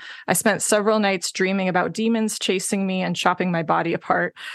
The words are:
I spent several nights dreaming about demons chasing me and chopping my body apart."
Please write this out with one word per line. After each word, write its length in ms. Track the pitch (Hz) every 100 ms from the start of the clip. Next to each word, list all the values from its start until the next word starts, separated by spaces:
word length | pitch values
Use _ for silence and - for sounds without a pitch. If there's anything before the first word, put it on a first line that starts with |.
| - - -
I 60 |
spent 280 | - 226 185
several 380 | - 208 202 214
nights 320 | 202 190 -
dreaming 380 | - 185 196 185
about 240 | 180 175
demons 440 | 170 226 226 214 -
chasing 460 | - 196 - 202 190
me 140 | 185
and 140 | 180 175
chopping 360 | 185 180 180
my 120 | 170
body 300 | 160 170 165
apart." 400 | - - 180 175 - -